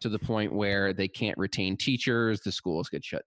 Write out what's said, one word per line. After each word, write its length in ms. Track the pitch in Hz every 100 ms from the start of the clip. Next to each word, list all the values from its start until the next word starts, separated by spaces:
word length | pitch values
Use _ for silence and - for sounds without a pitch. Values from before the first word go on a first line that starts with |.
to 80 | 117
the 100 | 107
point 340 | - 110 107
where 380 | 104 101 98 98
they 160 | 95 95
can't 300 | - 107 -
retain 400 | 95 - 95 95
teachers, 640 | - 123 135 117 113 104
the 100 | 98
schools 380 | - 90 82 -
get 140 | 71
shut 200 | - -